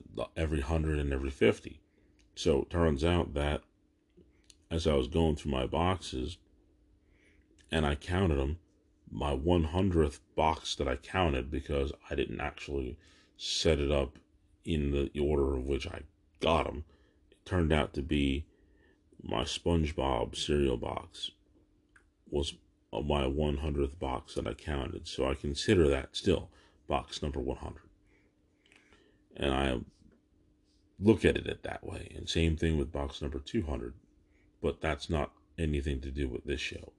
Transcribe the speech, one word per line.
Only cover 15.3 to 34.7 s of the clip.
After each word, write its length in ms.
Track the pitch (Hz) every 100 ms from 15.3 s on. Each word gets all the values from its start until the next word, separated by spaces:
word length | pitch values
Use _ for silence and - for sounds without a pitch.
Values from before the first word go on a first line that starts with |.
| 73 67 67
of 120 | 65
which 200 | 67 -
I 140 | - - _ _ _
got 280 | 78 80 -
'em, 160 | 67 - _ _ _ _
it 120 | _ -
turned 280 | 92 80
out 200 | 76 62 -
to 80 |
be 420 | 67 73 69 69 - _ _ _ _ _ _ -
my 200 | - 53
SpongeBob 920 | 64 - 87 85 76 78 67 60 58 -
cereal 420 | - 73 67 60
box 540 | - - - - - - _ _ _ _ _ _ _ _ -
was 240 | 73 73 - _ _ _
my 340 | 53 73 73 67
one 300 | 69 76 71
hundredth 420 | 78 71 69 -
box 360 | 67 64 - -
that 120 | -
I 60 |
counted. 540 | 53 - 73 64 50 -
So 200 | - 67
I 60 |
consider 540 | 67 73 71 - 101 76
that 260 | 69 - -
still 340 | - 85 - - _ _ -
box 340 | 71 - -
number 180 | 76 67
one 180 | 65 -
hundred. 320 | 76 - - _ _ _ _ _ _ _ _ _ _ - _ _ _ -
And 180 | 69
I 260 | 67 69 62 - - - _ _ _ _ _ _ _ _ -
look 240 | 98 107 82
at 120 | -
it 260 | - -
that 200 | - -
way. 280 | - - - -
And 140 | 85
same 280 | 82 82 80
thing 200 | 82 78
with 140 | 71
box 300 | 71 71 -
number 180 | 73 69
two 240 | 65 113
hundred. 320 | 78 65 60 - _ _ _ _ _ _
But 200 | 80